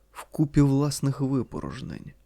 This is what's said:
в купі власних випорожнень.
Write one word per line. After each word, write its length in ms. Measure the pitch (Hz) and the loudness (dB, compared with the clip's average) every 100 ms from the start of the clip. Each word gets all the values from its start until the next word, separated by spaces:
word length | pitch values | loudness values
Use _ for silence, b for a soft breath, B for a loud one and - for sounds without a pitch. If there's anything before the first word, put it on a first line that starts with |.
| _ | _
в 120 | - | -20
купі 380 | - - 156 - | -12 0 2 4
власних 600 | 139 135 147 - 139 135 | 4 4 0 0 -2 0
випорожнень. 880 | 135 135 113 - 73 65 - 57 - - | 0 0 -2 -8 -10 -10 -12 -12 -14 -20